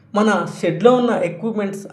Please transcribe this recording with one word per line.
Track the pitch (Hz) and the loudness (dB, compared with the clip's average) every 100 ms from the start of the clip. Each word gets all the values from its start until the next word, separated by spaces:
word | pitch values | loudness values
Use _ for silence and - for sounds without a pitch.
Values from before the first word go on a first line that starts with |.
| - | -6
మన | 202 214 190 165 | 0 2 0 -2
షెడ్‌లో | - 180 160 233 | -4 -4 2 4
ఉన్న | 254 240 190 | 4 2 0
ఎక్విప్‌మెంట్స్ | 175 - 226 208 196 196 - | -2 -4 -6 -4 -6 -6 -10